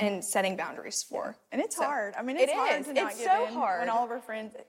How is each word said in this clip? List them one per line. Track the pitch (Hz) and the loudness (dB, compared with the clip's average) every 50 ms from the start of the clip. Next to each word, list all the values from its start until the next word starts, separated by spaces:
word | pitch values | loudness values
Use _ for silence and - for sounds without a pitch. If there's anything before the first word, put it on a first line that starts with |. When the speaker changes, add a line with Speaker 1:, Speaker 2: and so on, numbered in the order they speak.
| 208 | 0
Speaker 1:
and | 208 202 185 165 | 0 0 0 -4
setting | - - 208 190 190 190 | 0 2 2 2 2 0
boundaries | - 165 151 - - - - - - - | -2 -4 -6 -6 -10 -10 -6 -6 -6 -6
for. | - - - - - - - _ _ | -4 -4 -4 -4 -4 -8 -10 _ _
Speaker 2:
And | - 240 | -2 -2
it's | 339 453 - | -2 -2 -2
Speaker 1:
So, | - - | -2 0
Speaker 2:
hard. | 285 294 254 214 202 202 | 0 0 -2 -2 -4 -4
I | - | -6
mean, | 226 254 262 | -4 -2 4
Speaker 1:
it | 330 - | 4 4
Speaker 2:
it's | 269 302 | 4 6
hard | 392 - - 302 285 | 2 2 2 2 0
Speaker 1:
is. | 262 | 0
Speaker 2:
to | 285 277 | 0 0
not | 269 381 - | 0 0 0
Speaker 1:
It's | - 220 | -2 -2
Speaker 2:
give | 240 370 | 2 4
Speaker 1:
so | 370 427 - | 4 4 4
Speaker 2:
in | - 233 | 0 0
Speaker 1:
hard. | 320 269 202 185 - | 0 0 2 2 0
Speaker 2:
when | 240 240 | 0 2
all | 226 233 247 | 2 2 2
of | 233 | 0
our | 233 254 | -2 -8
friends, | - - 220 220 220 214 - - - | -6 -8 -8 -8 -8 -10 -12 -14 -12